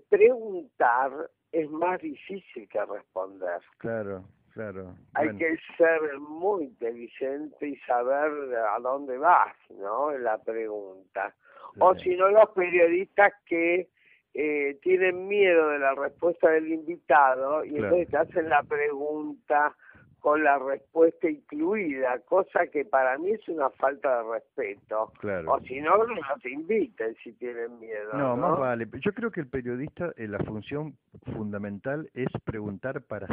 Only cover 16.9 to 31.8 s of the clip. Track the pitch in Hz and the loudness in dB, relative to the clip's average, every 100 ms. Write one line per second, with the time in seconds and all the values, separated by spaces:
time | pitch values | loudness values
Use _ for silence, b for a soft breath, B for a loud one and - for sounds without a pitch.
16.9 | 175 - 156 135 131 135 151 110 147 101 | -10 4 6 6 4 0 -2 -2 -4 0
17.9 | 175 143 147 165 180 160 147 - 147 147 | 0 2 -2 0 -2 2 0 2 -2 -2
18.9 | 139 147 151 151 139 - 147 147 - b | -2 -6 -6 -8 -12 0 2 2 -2 b
19.9 | b b _ 147 151 151 139 131 131 - | b b _ 0 4 4 2 0 -6 -4
20.9 | 165 165 - 165 147 _ 151 170 214 165 | 4 4 4 -2 -4 _ -4 -2 -2 -4
21.9 | 135 127 123 - 185 190 190 175 151 139 | -2 -2 -2 0 0 2 -2 0 -2 0
22.9 | 135 131 135 180 220 - 160 135 - 139 | 2 2 0 -2 -4 -6 -2 -2 0 -4
23.9 | 143 139 120 113 113 - - 107 104 _ | -2 0 0 -2 -6 -8 -8 -8 -10 _
24.9 | 107 110 _ 104 92 80 135 - 131 156 | -6 -6 _ -6 -4 -2 -2 -2 -6 2
25.9 | 202 233 202 139 139 123 139 160 220 120 | 2 2 -4 -6 -6 -8 -10 -2 -2 -2
26.9 | - 113 113 120 107 123 120 117 120 110 | -4 -8 -8 -16 -12 -10 -8 -10 -12 -12
27.9 | 107 107 110 135 123 175 160 127 117 110 | -10 -8 -4 -2 0 0 0 0 -2 -6
28.9 | 131 196 214 226 185 127 135 123 123 147 | -4 -4 -4 -6 -6 -8 -8 -6 -6 -8
29.9 | - 175 - 110 101 - 107 - 147 156 | -8 -8 -8 -8 -6 -6 -8 -8 -8 -8
30.9 | 135 _ 107 - 113 104 101 104 101 | -14 _ -18 -12 -8 -6 -6 -8 -8